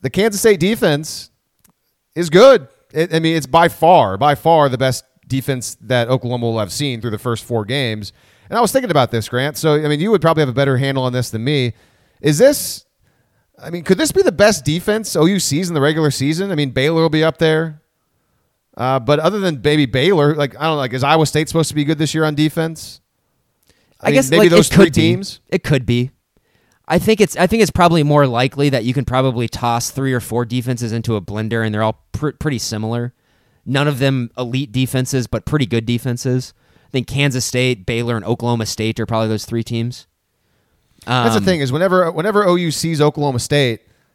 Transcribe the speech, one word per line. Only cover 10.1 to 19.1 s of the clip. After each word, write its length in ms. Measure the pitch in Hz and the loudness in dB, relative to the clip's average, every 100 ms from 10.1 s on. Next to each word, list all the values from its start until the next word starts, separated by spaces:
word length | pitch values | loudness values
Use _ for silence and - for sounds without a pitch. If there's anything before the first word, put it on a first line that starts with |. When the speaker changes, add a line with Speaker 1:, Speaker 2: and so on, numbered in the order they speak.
Speaker 1:
would 100 | 208 | 2
probably 200 | 156 156 | 2 2
have 80 | 143 | 0
a 40 | |
better 240 | 120 139 127 | 0 0 0
handle 280 | 139 135 127 | 0 -2 -2
on 80 | |
this 160 | 123 123 | -2 -6
than 140 | 113 | -6
me. 300 | 120 151 123 - _ _ _ _ | -2 -2 -2 -6 _ _ _ _
Is 160 | 147 151 | 0 4
this, 480 | 262 294 - - - _ _ _ _ _ _ _ | 4 4 -4 -12 -16 _ _ _ _ _ _ _
I 120 | 123 | -12
mean, 140 | 170 | -8
could 140 | 156 185 | 0 2
this 140 | 311 | 2
be 100 | 370 | 2
the 120 | 370 | 0
best 300 | 165 208 185 135 | 4 2 2 -2
defense 500 | 160 175 214 220 - | -2 -2 -2 -2 0
O 100 | 156 | 2
U 140 | 196 | 2
sees 300 | - 143 180 | -2 -2 -2
in 40 | |
the 80 | 160 | 0
regular 300 | 139 160 151 | 0 2 0
season? 400 | 131 139 160 196 | 0 -2 -2 -4
I 40 | 160 | -2
mean, 160 | 143 | -2
Baylor 300 | 120 139 165 | -2 0 2
will 80 | 165 | 2
be 140 | 156 | 2
up 140 | 156 156 | 0 0
there. 440 | 160 156 165 151 _ _ _ _ _ _ _ _ _ - | 0 0 -2 -8 _ _ _ _ _ _ _ _ _ -6
Uh, 240 | 123 135 | -2 -2
but 200 | 117 | 2